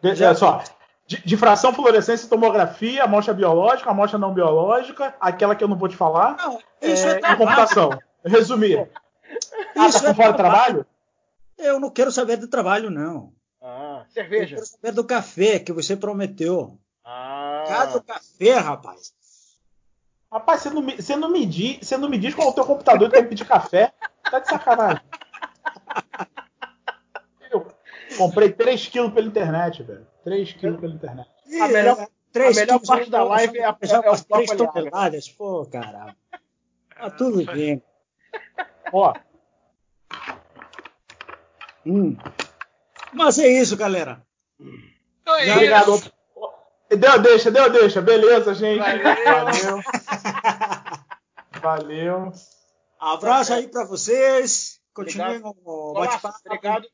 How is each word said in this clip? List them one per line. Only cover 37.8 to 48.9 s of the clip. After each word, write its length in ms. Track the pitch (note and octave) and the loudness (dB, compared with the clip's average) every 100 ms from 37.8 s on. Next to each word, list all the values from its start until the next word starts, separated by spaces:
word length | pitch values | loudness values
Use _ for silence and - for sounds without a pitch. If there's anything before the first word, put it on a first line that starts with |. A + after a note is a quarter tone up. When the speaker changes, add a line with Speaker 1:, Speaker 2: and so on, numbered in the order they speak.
| _ _ _ _ _ A4 - - - _ - | _ _ _ _ _ -20 -18 -14 -14 _ -6
Speaker 1:
Ó. 200 | F#3+ F3+ - _ _ _ _ _ _ _ _ _ - - - _ - - - - _ _ - - - _ _ - _ D#3 | 0 0 -2 _ _ _ _ _ _ _ _ _ -18 -16 -18 _ -20 -20 -20 -20 _ _ -20 -20 -20 _ _ -20 _ -4
Speaker 2:
Hum. 300 | G3 F3 B2 - - - _ - _ _ _ - | 0 0 -4 -14 -16 -16 _ -20 _ _ _ -18
Mas 260 | B3+ D#4 B3 | 0 0 4
é 100 | C#4+ | 4
isso, 280 | B3+ A#3 G3 | 4 2 -2
galera. 460 | G3+ F#3+ C#3+ B2 _ _ _ _ C#3 B2 - _ _ _ | -4 -4 -6 -12 _ _ _ _ -20 -20 -20 _ _ _
Speaker 4:
Então 160 | - D#4+ | -2 0
é 100 | C4+ | 4
Speaker 2:
Já 80 | |
Speaker 1:
Obrigado. 400 | G#3 G#3+ G#3+ G3+ G#3 | 6 6 6 6 2
Speaker 4:
isso. 160 | - _ _ - - - _ _ _ | -2 _ _ -18 -16 -18 _ _ _
Speaker 1:
Deu 280 | G#3 B3+ C4 | 4 6 6
deixa, 300 | A#3 A3+ A3+ | 8 6 6
deu 200 | A#3+ C4 | 4 6
deixa. 320 | A#3 G#3 G3 | 6 4 4
Beleza, 520 | F3+ A3+ G#3+ A#3 G#3+ | 4 6 6 4 2
gente. 240 | F3+ G#3+ G#3 | -2 -2 -2
Speaker 4:
Valeu. 460 | G#3 | -2